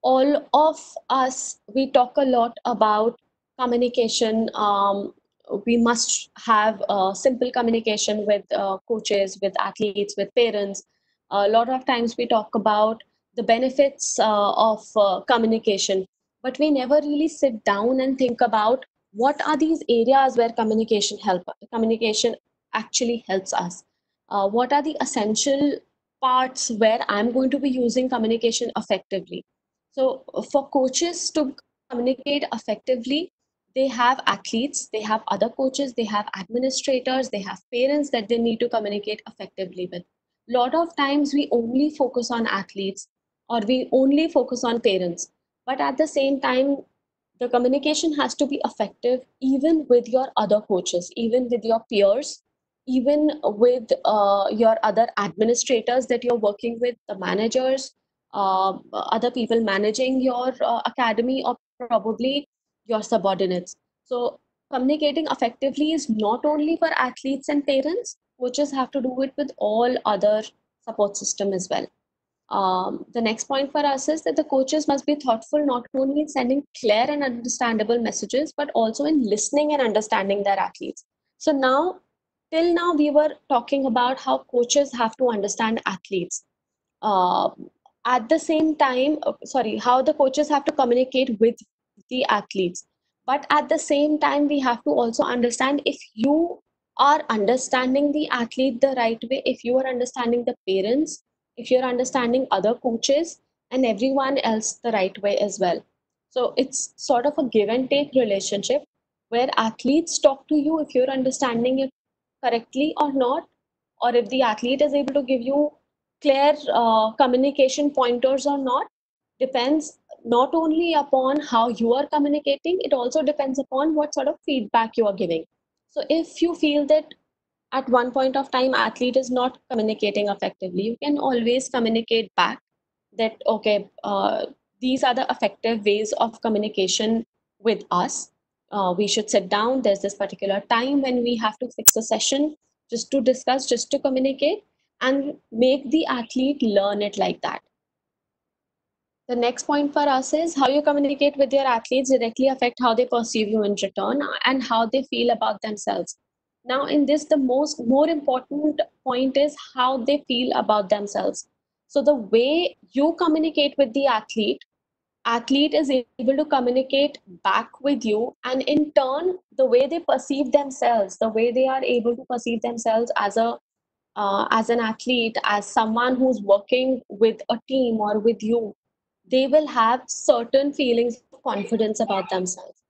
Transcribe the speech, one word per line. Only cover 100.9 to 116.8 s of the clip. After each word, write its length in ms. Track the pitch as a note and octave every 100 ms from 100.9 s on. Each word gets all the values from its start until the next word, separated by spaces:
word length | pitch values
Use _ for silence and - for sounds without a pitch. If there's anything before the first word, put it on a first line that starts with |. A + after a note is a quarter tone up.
| C4 D#4 - _ _ _ -
if 140 | A#3
you're 120 | B3+
understanding 640 | B3+ B3 B3+ C4 A#3+ B3 C4
other 240 | F#3+ G3 A#3
coaches 640 | B3+ A3+ - C#4 E4 - _ _ _
and 140 | B3+ B3
everyone 520 | G#3 C4 C4+ C4+ C#4
else 340 | - A3 A3 -
the 80 | A#3+
right 260 | A3 F#3+ G3
way 140 | G3+ G3+
as 200 | G3+ G3
well. 240 | F3+ D#3+ - _ _ _ _
So 240 | - A#3+ -
it's 360 | C4+ - - _
sort 280 | - B3 C4
of 120 | D4
a 80 | C4
give 240 | A3 G3+
and 200 | A#3 B3+
take 220 | C#4+ C#4+
relationship 720 | C4 A3+ G3 - G3+ F#3+ C4+ - _ _ _ _
where 200 | A#3 B3+ -
athletes 640 | A3 A3 B3 D4 E4 -
talk 280 | D4 C4+ _
to 60 | D4+
you 240 | C#4+ D#4+
if 140 | D4+
you're 160 | B3+ C4
understanding 720 | C4+ B3+ B3+ C4 A#3 A#3+ C4
it 100 | C4+ _ _ _ _ _
correctly 500 | B3+ A#3 A3+ B3+ D4+ -
or 160 | D4
not, 340 | C4+ B3 D4 - _ _ _ _ _
or 120 | A#3+
if 160 | A#3+ G#3+
the 120 | C4
athlete 400 | B3 G#3+ B3 C#4
is 120 | D4
able 200 | C#4+ C#4
to 100 | C#4
give 180 | B3+ C4
you 300 | A#3 C#4 D4 _ _ _ _ _
clear, 340 | C#4+ C4+ C#4+ D4 -
uh, 380 | -